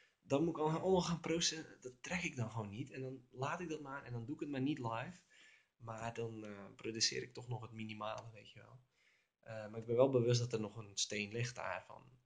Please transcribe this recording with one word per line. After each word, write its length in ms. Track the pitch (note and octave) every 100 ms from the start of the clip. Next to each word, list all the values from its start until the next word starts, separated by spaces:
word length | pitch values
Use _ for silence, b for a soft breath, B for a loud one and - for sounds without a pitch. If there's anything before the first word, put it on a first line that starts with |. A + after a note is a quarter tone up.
| B _ -
dan 140 | C#3
moet 120 | E3+ D#3
ik 60 |
al-, 180 | D#3 D#3+
allemaal 220 | F#3 F#3+
gaan 180 | F3 E3+
processen. 640 | D#3 E3 E3+ D#3+ D3+ -
Dat 220 | C3 -
trek 180 | - F3
ik 140 | E3+ C3+
dan 160 | A2
gewoon 180 | A2+ G2+
niet. 220 | G#2 C3
En 100 | C#3+
dan 260 | C3 C3 -
laat 300 | C3 C#3 F3
ik 100 | F3
dat 120 | D3+
maar. 220 | C#3+ C#3
En 80 | C3+
dan 140 | A#2+ A2+
doe 100 | D3+
ik 60 |
het 80 | D3
maar 120 | C3+
niet 160 | C3+ D3+
live. 440 | A#2+ A2+ D3+ F3+ _ B B B B _
Maar 380 | A2+ A2 A#2
dan, 320 | A#2 A#2 A2+ G#2+
eh, 200 | G2+ G2 -
produceer 480 | A2+ A2+ - B2
ik 100 | B2
toch 140 | B2+ B2
nog 140 | A2+
het 100 | A2
minimale, 600 | A2 A2 G#2+ G#2+ G#2+ A2+
weet 200 | G#2+ G2+
je 80 | G#2+
wel. 200 | G#2+ B2+ _ b b b b _
Eh, 300 | A2+ A2 G#2+
maar 100 | A2+
ik 60 | A2+
ben 100 | A#2
wel 140 | C#3
bewust 300 | B2+ A#2 A#2
dat 140 | A#2+
er 60 | A2+
nog 160 | G#2 A2+
een 220 | G2+ G2
steen 340 | - G#2 G2+
ligt 240 | A2+ A#2+ -
daar 280 | F#2 F2+ -
van, 260 | - B2+ -